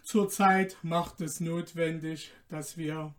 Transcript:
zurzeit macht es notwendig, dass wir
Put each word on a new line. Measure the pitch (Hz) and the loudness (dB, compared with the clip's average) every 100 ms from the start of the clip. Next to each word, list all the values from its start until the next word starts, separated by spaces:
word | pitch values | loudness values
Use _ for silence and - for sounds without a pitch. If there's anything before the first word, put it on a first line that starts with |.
zurzeit | - 214 196 - 196 190 190 - | 0 2 2 4 6 6 2 -2
macht | 165 165 175 - | 0 0 0 -4
es | 160 - | -6 -4
notwendig, | 165 170 165 165 165 160 156 156 - - _ | -4 -4 -4 -2 0 0 -6 -8 -10 -18 _
dass | 156 147 170 | -8 -8 -6
wir | 151 156 156 | -4 -4 -8